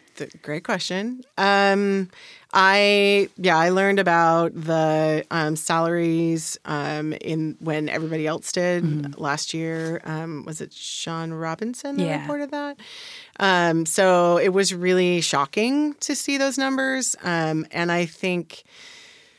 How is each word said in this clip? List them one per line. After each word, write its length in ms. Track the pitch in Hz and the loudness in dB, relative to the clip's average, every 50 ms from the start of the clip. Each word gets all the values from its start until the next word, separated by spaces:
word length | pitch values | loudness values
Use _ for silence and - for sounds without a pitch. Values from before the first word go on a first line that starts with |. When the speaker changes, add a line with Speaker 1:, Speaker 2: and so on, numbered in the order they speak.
| _ _ - | _ _ -14
Speaker 1:
the, 140 | - 151 - - 156 | -14 -12 -12 -14 -14
great 200 | - - 147 160 | -10 -8 -8 -6
question. 600 | - - 226 180 - - 180 190 202 233 254 254 247 _ _ | -4 -4 -4 -4 -4 -4 -4 -4 -6 -6 -8 -10 -14 _ _
Um, 720 | - 190 196 202 196 202 196 196 196 202 202 196 196 190 180 - - - - - - _ _ | 0 4 4 6 6 6 6 4 4 2 2 0 0 -2 -4 -8 -18 -20 -20 -20 -20 _ _
I, 760 | - 190 190 190 196 202 202 202 208 202 202 202 202 202 196 - _ | 4 4 6 6 6 6 6 4 4 4 4 4 4 4 2 0 _
yeah, 220 | - 180 185 165 160 | -2 2 2 4 4
I 120 | 165 175 | 4 4
learned 280 | 185 190 196 196 196 196 | 4 4 2 4 4 2
about 560 | 190 185 170 170 170 165 165 165 170 165 - | 4 4 4 4 4 4 4 4 2 0 -2
the, 680 | 170 160 160 165 160 160 156 156 156 156 156 156 151 - - | -4 -4 -2 0 2 2 2 2 2 2 0 0 -2 -2 -4
um, 240 | - 165 156 151 156 | -4 -2 -2 -2 -2
salaries, 1000 | 151 - - 170 165 165 165 170 170 170 165 165 165 165 165 165 160 160 - - - - | -4 -2 -2 0 0 0 0 0 0 0 0 0 0 0 0 0 -2 -4 -6 -8 -10 -8
um, 480 | - 151 147 143 143 151 151 151 156 156 | -6 -6 -4 -4 -4 -4 -4 -4 -6 -6
in, 420 | - - - 160 160 156 156 - - | -6 -6 -6 -4 -4 -4 -4 -6 -8
when 300 | - 165 151 156 156 147 | -6 -4 -4 -4 -4 -4
everybody 400 | - - 160 160 165 160 156 156 | -4 -4 -6 -6 -6 -4 -4 -4
else 240 | 156 - - - | -6 -6 -8 -6
did 320 | - 185 175 180 180 175 170 | -4 -2 -2 0 0 0 0
Speaker 2:
Mm-hmm. 360 | 160 151 151 147 143 143 - | -2 -2 -4 -6 -8 -8 -6
Speaker 1:
last 320 | - 143 143 151 - - | -4 -4 -4 -4 -6 -6
year. 480 | - - 165 160 160 160 160 160 165 - - | -6 -6 -6 -6 -6 -6 -6 -6 -6 -8 -8
Um, 400 | 160 156 156 160 165 160 143 - | -8 -8 -8 -8 -8 -10 -10 -12
was 140 | - 156 160 | -12 -12 -12
it 120 | 151 - | -12 -14
Sean 600 | - - - - - - - 170 165 165 165 165 | -14 -14 -14 -12 -10 -10 -8 -8 -8 -8 -8 -8
Robinson 640 | 165 160 165 160 160 - 220 233 247 - - 285 285 | -8 -8 -6 -6 -6 -6 -8 -8 -8 -10 -10 -6 -4
that 80 | 277 277 | -2 -2
Speaker 2:
Yeah. 160 | 320 311 302 | -2 -2 -4
Speaker 1:
reported 320 | 294 294 294 294 285 269 | -6 -6 -6 -6 -6 -6
that? 260 | 294 294 285 285 285 - 214 - - - - - - - - - - - | -8 -8 -8 -10 -12 -14 -18 -20 -20 -18 -18 -18 -20 -20 -20 -16 -6 0
Um, 440 | 202 190 185 175 175 170 165 165 165 | 2 2 4 4 4 2 2 0 0
so 540 | 160 - - 190 185 180 175 175 175 175 170 | 0 2 2 4 6 6 6 6 4 4 4
it 120 | 160 202 | 4 2
was 220 | 185 196 196 185 | 2 2 2 0
really 480 | 185 175 180 185 185 185 180 180 180 175 | 0 -2 0 2 4 4 4 2 2 2
shocking 720 | 156 - - 139 143 - - 214 214 247 269 294 302 302 285 | 0 0 0 0 0 0 0 -2 0 0 2 0 0 0 -2
to 200 | - - - 285 | -6 -6 -6 -4
see 240 | - - - 277 277 | -4 -2 -2 -2 0
those 180 | 277 277 254 | 0 0 -2
numbers. 600 | 269 269 269 269 262 262 262 262 262 247 - - - - | -2 -2 -2 -2 -2 -2 -2 -2 -2 -2 -4 -4 -4 -4
Um, 420 | 180 170 165 160 156 156 156 156 - | -2 0 0 0 0 -2 -2 -4 -4
and 180 | - 170 170 175 | -4 -4 -2 0
I 160 | 170 175 175 | 0 0 -2
think, 560 | 165 - - - 185 180 175 165 - - - - _ - - - - - - - - - - _ _ _ | -4 -6 -6 -4 -4 -2 -4 -6 -8 -12 -20 -20 _ -20 -20 -20 -20 -20 -20 -20 -20 -20 -20 _ _ _